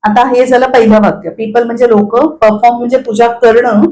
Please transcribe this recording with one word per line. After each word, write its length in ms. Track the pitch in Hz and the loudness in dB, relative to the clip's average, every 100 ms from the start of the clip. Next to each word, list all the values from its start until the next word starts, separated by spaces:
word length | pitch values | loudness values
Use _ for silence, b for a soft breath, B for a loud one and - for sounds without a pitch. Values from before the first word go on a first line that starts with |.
आता 240 | 214 220 254 | 0 0 0
हे 160 | 247 254 | 0 2
झालं 200 | 247 254 | 0 2
पहिलं 340 | 254 220 214 | 2 2 2
वाक्य. 300 | 196 - 165 | 2 -4 -12
पीपल 340 | - 214 226 | -10 -4 -4
म्हणजे 240 | 240 233 240 | -4 -2 0
लोक, 260 | 214 202 233 | 0 0 -2
परफॉर्म 600 | 311 - 220 208 240 240 | -2 0 0 2 0 0
म्हणजे 220 | 240 254 | -2 -4
पूजा 280 | 254 214 233 | -4 -2 -2
करणं, 540 | 233 233 226 247 214 - | 2 2 2 0 0 0